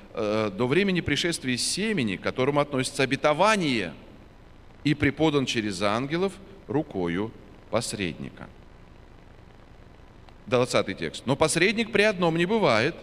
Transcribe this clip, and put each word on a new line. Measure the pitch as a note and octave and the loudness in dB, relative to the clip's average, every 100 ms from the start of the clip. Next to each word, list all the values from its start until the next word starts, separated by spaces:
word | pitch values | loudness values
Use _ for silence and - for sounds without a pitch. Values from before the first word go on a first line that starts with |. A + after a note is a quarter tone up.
| - | -12
э, | - G#2+ G#2+ G#2+ | -4 -2 0 0
до | F#2+ B2 | -2 0
времени | D3+ G3+ F3+ | 2 2 0
пришествия | - C#3+ F3 E3 C3 B2 | 0 -2 -2 -2 -2 -2
семени, | - - A3 G3+ A2+ F2+ | -2 -2 -2 0 -2 -2
к | |
которому | G2+ G2+ C3 C#3+ | -4 0 0 0
относится | C#3+ C3+ C3 - | 0 -2 -4 -2
обетование, | C3 C3+ D3+ D3+ G3+ G#3+ D#3+ A#2+ F2+ C#2+ - - - - - - - - C#3+ | -2 2 2 4 4 2 0 -2 -4 -8 -18 -20 -20 -20 -20 -20 -20 -6 -2
и | |
преподан | D3 C#3+ C3 D#3+ D3 C3 | 0 0 2 2 2 0
через | A#2+ G#2+ F2+ | -2 -4 -2
ангелов | G2+ A2 C#3 E3 F#3+ F#3 - - - | 0 0 -2 -2 -4 -6 -16 -16 -6
рукою | C3 D#3+ G2 F2 E2+ A2 - - - - | -4 -4 -4 -2 -2 -4 -10 -20 -20 -4
посредника». | G#2+ - A2 F2+ C#2 C2+ - - - - - - - - - - - - - - - - - - - - - - | -2 -2 -4 -6 -6 -12 -14 -18 -20 -20 -20 -20 -20 -20 -20 -20 -20 -20 -20 -20 -20 -20 -20 -20 -20 -20 -20 0
Двадцатый | B2 B2 B2 F#2+ F#2+ | 2 4 2 0 -2
текст. | D#2+ - - | -6 -4 -2
«Но | C#3 | 2
посредник | D#3 E3 F#3 A3 A3+ | 2 4 2 2 0
при | G3+ | 2
одном | G#3 F#3 F3 D#3+ | 2 2 2 2
не | F3 | 2
бывает, | A3+ F3 A2 C3 - | 2 4 4 2 -2